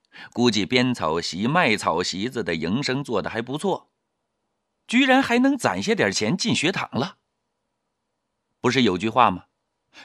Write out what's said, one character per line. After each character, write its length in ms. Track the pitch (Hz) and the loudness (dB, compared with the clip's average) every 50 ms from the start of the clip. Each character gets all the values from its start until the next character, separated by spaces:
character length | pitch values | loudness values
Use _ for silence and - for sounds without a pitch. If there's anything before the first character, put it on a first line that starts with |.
| _ _ - - - - | _ _ -20 -20 -20 -8
估 180 | - 104 120 120 | -2 2 2 2
计 140 | 101 104 92 | 4 2 0
编 300 | - 127 123 123 127 123 | 2 2 2 2 0 -2
草 260 | - 90 78 78 85 | -2 -2 -2 -2 -2
席、 260 | 85 - 80 90 107 | -4 -6 -6 -4 -2
卖 300 | 123 160 180 170 123 107 | 0 0 2 2 2 0
草 260 | 95 - 98 80 87 | 0 0 0 0 0
席 280 | 92 - - 92 104 131 | -2 -4 -4 -6 -6 -6
子 120 | 135 120 | -4 -6
的 120 | 95 87 85 | -4 -4 -4
营 280 | 80 80 85 101 139 | -4 -2 -2 -2 -2
生 220 | 143 - 131 139 139 | -2 -4 -4 -4 -4
做 160 | - 123 - | -4 -4 -4
得 80 | - 98 | -4 -4
还 140 | - 113 | -6 -8
不 160 | 120 127 135 151 | -8 -8 -8 -6
错， 320 | - 196 156 - - _ _ _ _ _ _ _ _ _ _ _ _ _ _ _ _ _ _ _ _ | -4 -4 -4 -4 -8 _ _ _ _ _ _ _ _ _ _ _ _ _ _ _ _ _ _ _ _
居 180 | - 220 247 277 | 0 2 4 4
然 180 | 262 254 269 | 6 4 4
还 160 | 254 - 233 247 | 4 2 2 2
能 180 | 254 277 285 247 | 2 2 2 2
攒 240 | - 160 92 92 | 0 0 0 0
下 120 | - 202 233 | -2 0 0
点 160 | 180 120 98 | 2 2 0
钱 240 | 95 - 104 110 175 190 | 0 0 -2 -2 -2 0
进 160 | - 123 - | 0 0 0
学 180 | - 135 165 | 0 0 -2
堂 160 | - - - - | -2 -2 -6 -6
了。 260 | - 110 139 - - _ _ _ _ _ _ _ _ _ _ _ _ _ _ _ _ _ _ _ _ _ _ _ _ _ _ _ _ _ | -4 -4 -4 -4 -8 _ _ _ _ _ _ _ _ _ _ _ _ _ _ _ _ _ _ _ _ _ _ _ _ _ _ _ _ _
不 80 | - 123 | -2 0
是 100 | 123 135 | 2 4
有 140 | 120 101 90 | 4 2 2
句 140 | 90 104 110 | 0 -2 0
话 200 | 110 131 117 104 | 2 4 4 2
吗 160 | 92 90 - _ _ _ _ _ _ _ _ _ _ - | 2 -2 -10 _ _ _ _ _ _ _ _ _ _ -20